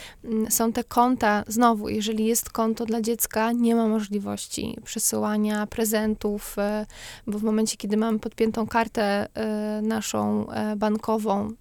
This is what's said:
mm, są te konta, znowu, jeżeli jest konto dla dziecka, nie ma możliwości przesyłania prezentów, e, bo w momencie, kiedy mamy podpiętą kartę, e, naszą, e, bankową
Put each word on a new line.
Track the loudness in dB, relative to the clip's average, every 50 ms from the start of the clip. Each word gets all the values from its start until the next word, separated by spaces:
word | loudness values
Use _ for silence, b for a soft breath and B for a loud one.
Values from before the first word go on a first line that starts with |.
| B B B B -8
mm, | -4 -2 -2 0 0
są | 2 2 2 2 0
te | -2 -4
konta, | 0 2 4 4 4 4 4 4 2 2 2 0
znowu, | -2 2 4 6 6 6 4 0 -2
jeżeli | -2 -2 -2 0 0 0 2
jest | 2 2 2 0 -2
konto | -2 0 0 2 0 0 -2
dla | -2 -2 0
dziecka, | 0 0 0 0 -2 -2 0 0 0 2 2
nie | 4 4 4 4
ma | 4 4 2
możliwości | 2 0 0 -2 -4 -4 -4 -4 -6 -6 -6 -8 -8 -6 -6 -6 -8 -10 -12
przesyłania | -10 -6 -4 -2 0 0 0 0 0 0 0 0 0 0 -2 -4
prezentów, | -4 -2 -2 0 0 0 0 0 0 0 -2 -2 -2 -2 -4 -6 -6 -4 -2
e, | -2 0 0 -2 -4 B B B B B B B B
bo | -6 -4 -2
w | 0
momencie, | 2 2 2 2 0 -2
kiedy | -4 -4 -2 0
mamy | 2 2 2 0 -2
podpiętą | -2 -4 -2 0 0 0 0 0 -2
kartę, | 0 2 0 0 0 0 0 0 2 2 0 -2 -4 -4
e, | -4 -4 -2 -2 -2 -2 -2 -2 -2 -2
naszą, | -2 -2 -2 -2 -2 -2 -2 0 0 0 0 -2 -2
e, | -4 -4 -2 -2 -2
bankową | 0 0 0 0 0 0 0 0 0 2 0 0 0 0 -4 -6 -10